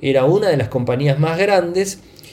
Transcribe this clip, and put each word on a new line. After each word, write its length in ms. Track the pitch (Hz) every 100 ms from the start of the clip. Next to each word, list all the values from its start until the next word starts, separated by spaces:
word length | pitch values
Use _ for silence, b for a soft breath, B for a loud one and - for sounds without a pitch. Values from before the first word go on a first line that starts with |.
era 240 | 135 135 135
una 240 | 196 208
de 80 | 143
las 100 | 107
compañías 520 | 127 123 123 147 147
más 180 | 160 165
grandes, 640 | 202 190 175 180 190 - B B B